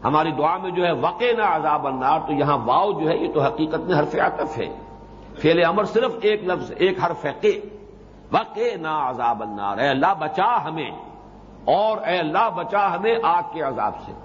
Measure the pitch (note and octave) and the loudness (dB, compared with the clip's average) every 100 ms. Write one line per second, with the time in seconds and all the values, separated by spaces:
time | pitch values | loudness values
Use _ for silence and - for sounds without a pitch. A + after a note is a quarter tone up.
0 | A2+ D3+ D#3+ C#3+ D3+ F#3 F#3+ F3+ F3 D3+ | 2 2 2 2 0 0 -2 0 0 2
1 | D#3 - A#3+ A#3 G#3 D#3+ D3+ D3 C#3 C3 | 0 0 0 2 2 0 0 0 0 -2
2 | B2+ D#3+ - - D3 C#3 A2 C3+ G3+ F#3 | 2 0 0 0 2 2 2 2 2 0
3 | D#3 E3 D#3+ D3+ C#3 - D#3 D#3+ F3 D#3+ | 0 0 0 2 0 0 -2 -2 0 2
4 | D3 D#3+ E3+ - D3+ B2 F#2 - - - | 2 2 0 0 -6 -4 -6 -8 -16 -18
5 | - - - - D3+ E3 E3+ F#3+ G3+ A3 | -20 -20 -18 0 2 4 4 2 2 2
6 | B3+ A#3 G#3 G#3+ F3+ F3+ C3 - F#3+ F#3 | 0 0 0 0 0 -4 -4 0 0 2
7 | F#3 E3 D3 C#3 G#3 - - - - - | -2 -2 -6 0 0 0 -4 -16 -20 -20
8 | - - - F3+ A3 G#3 A#3+ G3+ D#3+ D#3 | -20 -20 -2 0 0 -2 -2 -2 -4 -2
9 | C3+ A#2+ A#2+ A2+ A2 G2+ G2+ G2+ C#3 C3+ | -2 0 0 0 -4 -4 -4 0 2 4
10 | D#3+ F#3+ D#3 - G3+ A#3 D#3 D#3+ B2+ A2 | 2 2 -2 0 2 2 -2 -6 -8 -10
11 | - - - - - - - D#3+ G#3+ G#3+ | -16 -20 -20 -20 -20 -8 0 2 2 0
12 | G#3+ F3+ D#3 E3+ A3+ F#3+ E3 G3+ G3 G#3 | -2 -2 0 2 2 0 -2 0 0 0
13 | G#3 A3+ - F3 F3 D#3+ C#3+ A#2 G#2+ G2+ | 0 2 4 2 0 -4 -4 0 -2 -4
14 | - - | -12 -16